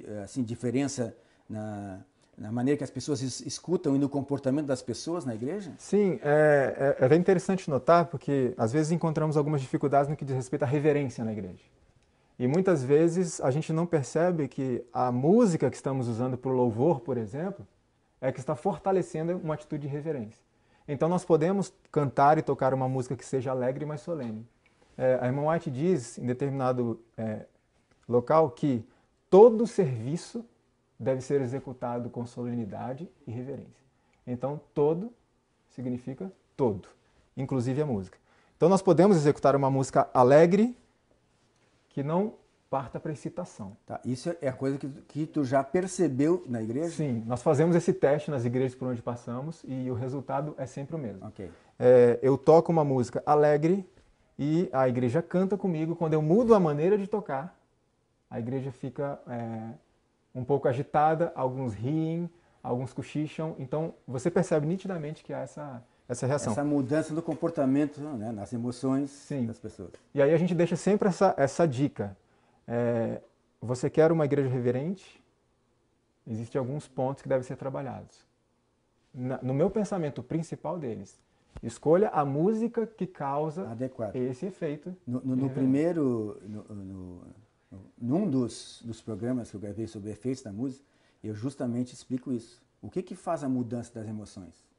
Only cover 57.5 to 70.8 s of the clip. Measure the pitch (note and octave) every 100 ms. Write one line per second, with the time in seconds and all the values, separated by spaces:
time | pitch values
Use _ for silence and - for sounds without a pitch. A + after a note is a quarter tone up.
57.5 | _ _ _ _ _ _ _ _ A#2+ A#2
58.5 | C3+ C3+ - C3+ C#3 C#3+ C#3 - A#2+ A2+
59.5 | A2+ A2+ - _ _ _ _ _ C3 B2
60.5 | C#3 D3 B2 - D3+ D#3 D#3+ E3+ - C3
61.5 | C3 B2+ G2 B2 D#3+ D#3+ E3 E3+ _ _
62.5 | _ B2+ B2 B2+ - C3 D3 D3+ - D#3+
63.5 | - C3 D3+ D#3+ - - B2 C#3 G3 E3
64.5 | D#3 D3+ F#3+ F#3+ F3 D3 D#3 - C3+ C3
65.5 | - D3 A#2+ - _ - B2 B2+ - C3+
66.5 | A2 D3 C#3+ B2 D3+ D#3 D#3 E3 D#3 E3
67.5 | D#3+ C3 C#3 D3 C#3 D3+ B2 A2 G#2+ G2+
68.5 | A#2+ A#2+ A#2 C3 C3+ C#3 - - C#3+ A2+
69.5 | A2 G#2+ - F2 - _ C#3+ C#3+ D#3+ F3
70.5 | E3+ E3+ F3+